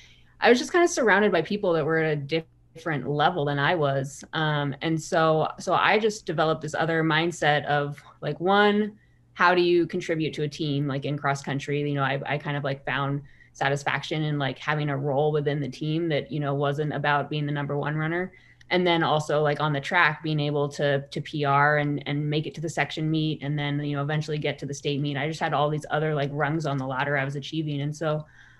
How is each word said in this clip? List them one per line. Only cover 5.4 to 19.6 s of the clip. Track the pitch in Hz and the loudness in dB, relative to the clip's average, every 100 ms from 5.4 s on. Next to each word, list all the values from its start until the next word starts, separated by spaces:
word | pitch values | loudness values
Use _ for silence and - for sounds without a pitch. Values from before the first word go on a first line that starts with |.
| - - | 0 -4
so | - | -2
I | 156 135 208 | 2 4 4
just | 214 208 | 2 -2
developed | - 160 160 156 | -4 0 2 0
this | 151 | -2
other | - 160 165 | -2 0 2
mindset | 160 156 170 165 151 147 147 | 2 2 0 0 2 2 2
of, | 147 143 147 - - | 0 -2 -6 -16 -10
like, | 151 147 | -6 -2
one, | 175 202 208 208 214 - _ _ _ | 2 6 6 4 0 -4 _ _ _
how | - 180 | 2 4
do | 180 | 6
you | 175 175 165 | 4 4 2
contribute | 180 170 160 151 | -2 -2 -2 -2
to | 151 | -2
a | 151 | -4
team, | - 151 139 147 | -4 -2 -2 -2
like, | 139 | -2
in | 135 143 | -4 -2
cross | 139 139 | -2 -2
country? | 156 139 147 143 | -2 -6 -4 -4
You | 147 | -2
know, | 143 | 0
I, | 135 139 139 | 0 -2 -4
I | 147 | -4
kind | 147 143 | -4 -4
of, | |
like, | 143 139 | -4 -4
found | - 135 139 139 - - - | -4 -2 0 -2 -6 -20 -16
satisfaction | - 139 143 143 139 - 156 | -2 0 0 0 -2 -2 -2
in, | 151 147 | -2 0
like, | 135 127 | -2 -4
having | - 151 147 | -4 -2 -2
a | 135 | -2
role | 143 135 151 | -2 0 2
within | 151 143 147 | 0 0 -2
the | 131 | -4
team | - 156 156 170 | -6 -4 -2 0
that, | 143 - | -2 -2
you | 151 | -4
know, | 143 | -2
wasn't | 139 143 143 151 | 0 0 0 -2
about | 143 147 147 135 | -2 2 2 0
being | 151 147 | -4 -2
the | |
number | 147 143 143 | -4 -4 -4
one | 143 156 | -2 -2
runner. | 160 170 185 - - - - | -2 -2 -6 -10 -20 -18 -2
And | 180 180 | 2 2
then | 165 | 2
also, | 143 151 151 151 | 2 2 2 2
like, | 151 147 | 2 2